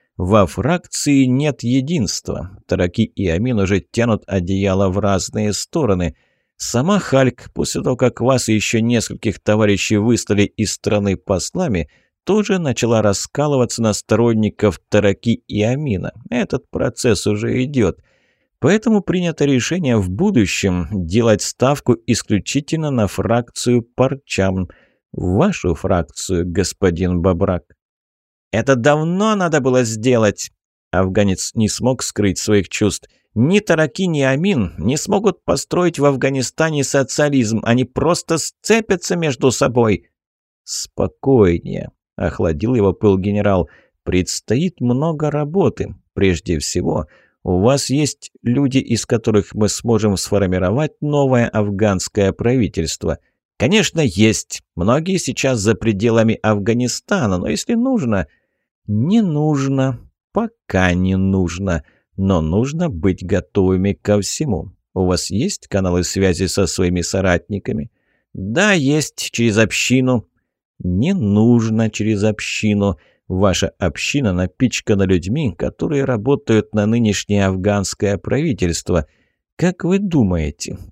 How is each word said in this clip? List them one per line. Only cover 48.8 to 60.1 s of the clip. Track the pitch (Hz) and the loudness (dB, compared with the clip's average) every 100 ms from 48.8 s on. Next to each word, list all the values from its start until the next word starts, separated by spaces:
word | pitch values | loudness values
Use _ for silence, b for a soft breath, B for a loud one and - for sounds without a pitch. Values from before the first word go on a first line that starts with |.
| - 113 - | 0 -4 -2
которых | 113 117 107 - | -2 2 0 0
мы | 107 107 | -2 -2
сможем | - 117 110 107 95 | -2 -2 0 2 0
сформировать | - 101 95 92 90 117 156 - | -2 0 0 0 0 0 -2 -4
новое | 147 147 135 123 117 | -2 0 2 2 2
афганское | 110 104 98 107 92 - 107 98 | 0 -2 0 0 0 -2 0 0
правительство». | - 113 131 92 - 80 - 87 - _ _ _ - | 0 0 2 0 -2 -4 -4 -4 -6 _ _ _ -4
«Конечно, | 117 214 175 165 | 2 2 2 0
есть. | 139 87 110 98 - - - - | 0 2 2 2 -4 -14 -12 -4
Многие | 92 135 165 185 | 0 0 0 -4
сейчас | - - 135 123 | -4 -2 -2 0
за | 101 110 | 0 0
пределами | 113 98 117 113 113 - | 0 0 2 4 2 2
Афганистана, | 107 104 98 117 123 - - 202 113 90 | 0 0 0 0 -2 -6 -4 0 0 0
но | - | -2
если | - - 233 | -4 -2 -2
нужно». | 262 247 123 98 85 _ _ _ _ _ - | 0 -2 0 -2 -4 _ _ _ _ _ -4
«Не | 104 143 226 | -2 2 2
нужно. | 196 147 151 143 135 135 131 123 - | 2 0 0 0 0 0 0 -4 -12